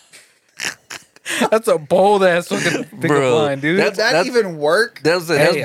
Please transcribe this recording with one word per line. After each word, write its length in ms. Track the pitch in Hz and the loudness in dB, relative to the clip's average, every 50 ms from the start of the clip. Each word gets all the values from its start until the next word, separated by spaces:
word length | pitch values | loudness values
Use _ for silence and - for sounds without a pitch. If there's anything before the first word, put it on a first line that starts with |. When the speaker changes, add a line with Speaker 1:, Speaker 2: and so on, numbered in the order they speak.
| _ _ - - - _ _ _ _ _ _ - | _ _ -20 -20 -20 _ _ _ _ _ _ -12
Speaker 1:
<laughs> 920 | - - - - _ _ - - - _ _ - _ - - - 226 202 | -12 -12 -12 -12 _ _ -20 -20 -20 _ _ -20 _ -10 -4 -4 -2 0
Speaker 2:
That's 160 | 214 220 220 | 0 0 0
a 120 | 214 180 160 | 0 -2 -2
bold 440 | 151 - 170 175 185 202 208 196 190 | 0 0 2 2 4 4 4 4 4
ass 240 | 180 170 175 175 | 2 2 0 -2
fucking 380 | - 196 202 160 170 151 269 - | -4 -6 -4 -2 -2 -2 -4 -6
pickup 160 | - - 127 147 160 | -10 -10 -6 -2 0
Speaker 1:
Bro, 280 | 147 139 135 127 120 117 | 2 2 2 2 2 2
Speaker 2:
line, 200 | - 143 139 135 | 2 0 -2 -2
dude. 220 | 139 151 175 196 | -2 -2 0 0
Speaker 1:
that's, 160 | 160 202 196 | 0 0 -2
Speaker 3:
Did 60 | 220 214 | -2 -2
that 80 | 240 254 | 0 0
Speaker 1:
that's, 160 | 160 202 269 | 0 0 0
Speaker 3:
even 300 | 254 240 208 185 165 151 | 0 0 -2 -2 -4 -4
work? 420 | 147 151 165 202 233 - - - 131 | -2 0 2 2 0 -2 -6 -4 -2
Speaker 1:
that's, 240 | 151 170 185 165 | 0 0 0 -2
Speaker 2:
Hey, 100 | 165 165 | -2 0
Speaker 1:
that's, 200 | 143 151 165 175 | 2 2 2 2
Speaker 2:
I 40 | 147 123 | 0 -4